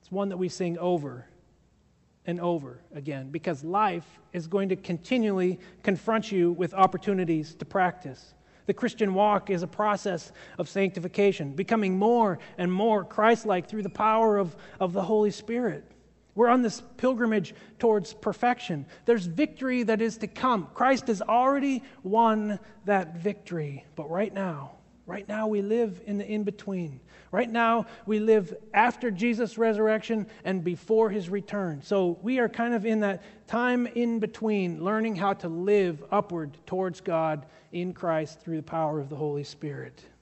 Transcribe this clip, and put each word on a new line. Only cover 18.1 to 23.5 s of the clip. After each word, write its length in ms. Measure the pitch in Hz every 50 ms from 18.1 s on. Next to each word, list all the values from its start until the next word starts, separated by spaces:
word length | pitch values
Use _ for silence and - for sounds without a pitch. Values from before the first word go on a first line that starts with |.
| -
perfection. 720 | - - 214 185 - - 247 247 - - - 175 147 135 - - - -
There's 220 | - 233 226 175
victory 560 | 175 160 175 302 302 - - 262 262 254 247 240
that 180 | 202 220 208
is 160 | 226 226 214
to 80 | - 220
come. 420 | - - - - 262 240 208 160 - -
Christ 320 | - 247 262 269 - -
has 160 | - 220 185
already 600 | 214 - 220 240 254 269 277 285 269 277 269 240 - - - -
won 560 | - 185 202 226 233 226 220 220 214 214 208 - - - - - -
that 320 | 196 208 190 185 160 170
victory. 680 | 170 165 208 202 - - -